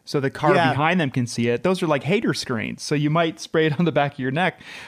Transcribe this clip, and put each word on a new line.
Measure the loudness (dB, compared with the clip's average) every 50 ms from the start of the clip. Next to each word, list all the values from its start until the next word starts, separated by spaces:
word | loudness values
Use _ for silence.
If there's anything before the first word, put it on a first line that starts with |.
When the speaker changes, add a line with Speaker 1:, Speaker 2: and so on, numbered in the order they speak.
| _
Speaker 1:
so | -4 -2 -2
the | -2 -2
car | -2 0 2 4 4
Speaker 2:
Yeah. | 4 4 2
Speaker 1:
behind | 2 2 2 2 2 2
them | 0 0
can | -2 -2 -4
see | -2 -2 -2 0 0
it, | 0 0 0
those | 0 0 0 0
are, |
like, | 0 0 0 0
hater | 0 0 0 2 0 -2
screens. | -2 -4 -4 -4 -4 -4 -6 -8 -8 -6
So | -2 0
you | 0 2 2
might | 2 2 2 0 -2 -6
spray | -8 -2 0 2 2
it | 2 2
on | 2 0
the | 2
back | 2 2 0 0 -2
of | -4
your | -4 -2
neck. | 0 0 0 -2 -2 -6 -10 -18 -18 -18 -18